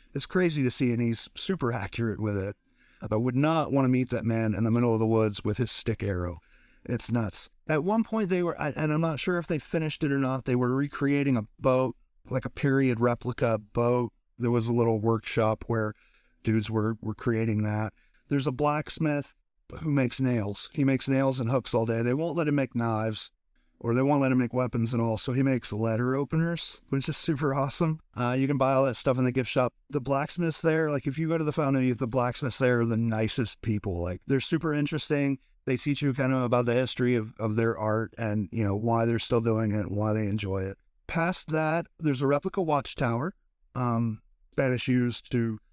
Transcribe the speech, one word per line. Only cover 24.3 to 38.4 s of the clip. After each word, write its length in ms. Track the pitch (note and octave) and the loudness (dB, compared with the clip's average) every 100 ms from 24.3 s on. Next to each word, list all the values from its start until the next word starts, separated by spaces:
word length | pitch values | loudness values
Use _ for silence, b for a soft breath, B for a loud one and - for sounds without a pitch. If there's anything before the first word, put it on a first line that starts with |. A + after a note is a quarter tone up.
him 60 | B2+ | 2
make 160 | A#2+ | 2
weapons 380 | B2+ B2 B2 A2+ | 0 -2 0 -2
and 100 | A#2+ | 0
all, 160 | A#2 G#2+ | 0 -2
so 140 | - | -2
he 100 | B2+ | 0
makes 300 | C3+ B2+ - | 2 0 -2
letter 420 | G#2+ A2+ A2 B2 C3+ | -4 -2 0 0 -2
openers, 640 | C#3 D#3+ E3 E3+ - - - | -2 0 0 -4 -8 -14 -6
which 200 | C#3 C3+ | -4 -2
is 80 | - | -4
super 360 | - C#3 D3 | -2 0 0
awesome. 480 | C#3 C#3 - E3 D#3 _ - | 0 -2 0 -2 -2 _ -4
Uh, 180 | B2 C3 | 0 2
you 80 | C3+ | 2
can 100 | C#3+ | 2
buy 160 | C3 | 4
all 120 | C3+ | 4
that 120 | C3+ A2+ | 2 2
stuff 220 | C#3 B2+ | 0 2
in 60 | |
the 80 | B2+ | 2
gift 180 | C3 A#2 | 2 0
shop. 240 | C3 B2 - - | 2 0 -2 -6
The 100 | C#3+ | -4
blacksmiths 640 | B2+ C3+ D3 - E3 - | 0 -2 -2 -2 -2 0
there, 280 | E3 D#3+ D#3 | 0 2 2
like, 160 | C#3+ C#3+ | -2 -2
if 120 | C#3 | -2
you 100 | D#3+ | 0
go 80 | E3 | 0
to 80 | |
the 80 | D3+ | 0
Fountain 300 | D3+ C#3+ C3+ | 0 2 2
of 40 | B2+ | 2
Youth, 120 | A#2 | 0
the 80 | B2 | -2
blacksmiths 520 | B2+ A#2+ - A#2+ - | 0 0 -2 -4 2
there 220 | B2+ A#2+ | 4 4
are 60 | A#2 | 4
the 100 | A2+ | 2
nicest 640 | A2+ A2 A2 - A2 - | 0 0 0 0 -4 -4
people. 400 | A#2 G#2 G#2 F2 | -4 -2 -2 -4
Like, 220 | F2 F#2 - | -4 -6 0
they're 140 | C3+ | 0
super 320 | - D#3+ E3 | 0 -2 0
interesting. 640 | D3 D3 D3+ - D3 C#3 C3+ _ _ - | 0 0 -2 -2 0 0 -2 _ _ -4
They 100 | B2+ | -2
teach 240 | C#3+ C#3 | 0 0
you 140 | C#3+ | 0
kind 180 | B2+ C3 | 0 0
of 100 | C3 | 0
about 220 | B2 B2 | 2 2
the 100 | A#2+ | 4
history 420 | A#2+ B2+ - B2 A#2+ | 2 0 0 2 2
of, 180 | A2 - | -2 -4
of 180 | A2 A2 | -2 2
their 200 | A2+ G#2 | 2 2
art 380 | G#2+ A2 A2 - | 0 0 -2 -4
and, 320 | A2 G#2 | -2 -2